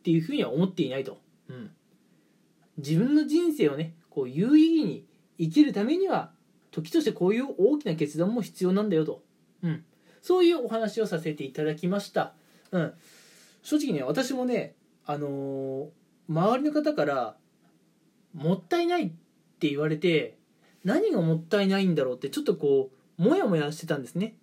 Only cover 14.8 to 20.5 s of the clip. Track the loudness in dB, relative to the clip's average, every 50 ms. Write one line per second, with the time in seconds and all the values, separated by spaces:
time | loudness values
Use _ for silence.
14.8 | _ _ _ _ _ -8 -6 -6 -6 -6 -6 -6 -6 -6 -6 -6 -6 -6 -6 -8
15.8 | -8 -10 -14 _ _ _ _ _ _ -4 -2 0 2 2 2 2 0 0 0 0
16.8 | 0 0 0 0 0 0 0 -2 -4 -6 -8 -12 _ _ _ _ _ _ _ _
17.8 | _ _ _ _ _ _ _ _ _ _ -12 -4 0 0 0 0 0 -2 0 0
18.8 | 2 2 0 0 -2 -4 -6 -10 _ _ _ _ _ _ _ _ -2 -2 0 0
19.8 | -2 -2 -2 0 0 2 2 2 0 -2 -6 _ _ _